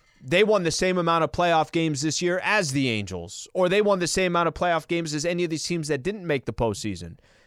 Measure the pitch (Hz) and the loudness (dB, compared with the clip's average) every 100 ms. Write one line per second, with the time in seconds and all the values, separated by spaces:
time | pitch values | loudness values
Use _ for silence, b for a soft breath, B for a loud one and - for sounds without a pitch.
0 | b b 131 170 208 214 165 - 185 180 | b b 0 2 4 4 2 0 0 2
1 | 170 165 156 - 175 165 151 170 165 143 | 2 2 2 2 2 2 2 0 0 0
2 | 151 - 175 180 147 208 160 139 131 110 | -2 -2 0 0 0 0 0 0 0 -2
3 | 92 92 87 - - 185 180 196 208 196 | -4 -8 -10 -14 -6 0 2 4 2 2
4 | 170 - 185 175 165 160 175 165 - 170 | 0 0 2 2 0 0 0 0 0 -4
5 | 165 147 165 175 175 156 - 175 147 143 | -2 -4 -2 -2 -2 -4 -4 -4 -2 -4
6 | 143 208 170 143 - - 117 101 107 90 | -4 -6 -2 -2 -2 -2 -2 -2 -6 -8
7 | 85 82 b b | -10 -16 b b